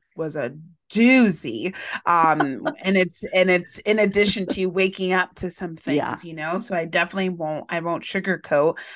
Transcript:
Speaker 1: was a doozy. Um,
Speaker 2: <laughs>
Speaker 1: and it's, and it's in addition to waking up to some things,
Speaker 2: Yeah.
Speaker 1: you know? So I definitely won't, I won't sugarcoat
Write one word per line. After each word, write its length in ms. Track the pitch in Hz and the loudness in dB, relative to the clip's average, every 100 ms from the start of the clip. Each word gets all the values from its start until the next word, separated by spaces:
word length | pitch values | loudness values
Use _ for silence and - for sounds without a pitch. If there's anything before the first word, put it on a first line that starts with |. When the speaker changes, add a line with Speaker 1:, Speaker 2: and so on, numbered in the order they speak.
| _ - | _ -10
Speaker 1:
was 180 | 160 151 | -8 -6
a 180 | 127 151 160 _ _ | -6 -8 -18 _ _
doozy. 840 | 208 233 262 226 160 139 110 180 - - - - | 4 6 8 6 2 -6 -6 -8 -10 -10 -4 2
Um, 560 | 170 160 151 143 127 - - | 4 4 4 0 -2 -6 -4
Speaker 2:
<laughs> 80 | |
Speaker 1:
and 140 | 190 190 | 0 2
it's, 260 | 180 - 202 | 2 -4 -2
and 160 | 190 185 | 2 4
it's 300 | 180 175 - | 2 0 -4
in 200 | - 214 | 0 2
addition 460 | 208 202 208 202 185 | 2 4 2 0 -4
to 180 | 202 185 | -2 -2
waking 460 | 175 190 190 185 | 0 0 0 0
up 220 | 185 180 - | 0 0 -6
to 140 | 180 | -10
some 260 | - 175 160 | -8 -10 -8
things, 200 | - 147 | -2 -2
Speaker 2:
Yeah. 180 | 117 - | -2 -6
Speaker 1:
you 100 | 170 | -10
know? 260 | 160 156 185 | -8 -6 -6
So 160 | - 180 | -4 -4
I 100 | 165 | 0
definitely 440 | 170 180 190 185 | 0 0 -2 -4
won't, 360 | 170 156 151 - | -4 -6 -6 -6
I 100 | 170 | -6
won't 240 | 165 165 | -4 -4
sugarcoat 720 | - 190 190 170 - 143 156 - - | -4 -4 -2 -4 0 2 4 0 -10